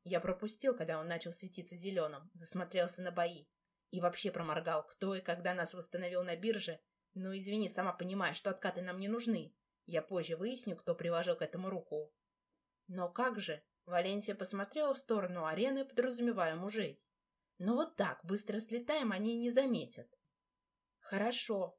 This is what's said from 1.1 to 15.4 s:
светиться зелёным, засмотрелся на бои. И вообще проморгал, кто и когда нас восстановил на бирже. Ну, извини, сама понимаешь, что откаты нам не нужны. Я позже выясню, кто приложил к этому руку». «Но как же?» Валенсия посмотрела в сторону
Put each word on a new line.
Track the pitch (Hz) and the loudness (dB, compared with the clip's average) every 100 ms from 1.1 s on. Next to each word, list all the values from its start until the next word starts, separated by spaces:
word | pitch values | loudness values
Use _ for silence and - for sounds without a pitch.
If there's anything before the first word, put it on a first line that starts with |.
| 170 170 | -2 -4
светиться | 175 185 180 175 175 | -8 -10 -10 -10 -8
зелёным, | 185 190 156 143 165 | -2 2 0 -2 -12
засмотрелся | 170 165 180 175 190 175 175 | -14 -6 -4 -2 2 2 0
на | 180 | -4
бои. | 175 175 170 - _ _ _ _ | 0 0 0 -14 _ _ _ _
И | 185 | 0
вообще | 175 175 196 | 2 2 0
проморгал, | 170 165 156 170 160 - | 0 0 0 2 0 -2
кто | - 190 190 | -4 -2 -2
и | |
когда | 185 175 180 | 0 0 0
нас | 180 165 | 0 -2
восстановил | 185 170 175 180 180 | -4 -6 -4 0 0
на | 180 170 | 0 0
бирже. | 214 214 170 160 _ _ _ | 0 0 -2 -8 _ _ _
Ну, | 190 185 196 | -6 -4 -4
извини, | 196 214 196 | -2 0 0
сама | 180 185 | 2 0
понимаешь, | 175 175 196 175 160 | 0 -2 0 0 0
что | 202 | -2
откаты | 185 190 180 | 0 -2 -2
нам | 180 180 | -4 -4
не | 196 | -2
нужны. | 233 233 202 156 - _ _ - | 0 2 0 0 -12 _ _ -2
Я | 170 | -2
позже | 156 190 160 165 | 0 -2 0 0
выясню, | 202 254 - 165 | -2 -2 -4 -4
кто | - 170 | -2 0
приложил | 170 170 180 165 | 2 2 4 2
к | |
этому | 156 175 190 | 0 -2 -2
руку». | 190 - 151 151 _ _ _ _ _ _ _ - | -4 -4 -6 -6 _ _ _ _ _ _ _ -10
«Но | 180 180 | -2 -2
как | 180 254 208 | 2 0 0
же?» | 185 151 - _ - | -4 -6 -8 _ 0
Валенсия | 175 180 202 208 202 | 2 2 0 -2 -4
посмотрела | 190 196 202 311 294 | -4 -2 -2 0 2
в | 262 | 0
сторону | - 220 180 180 | 0 0 2 0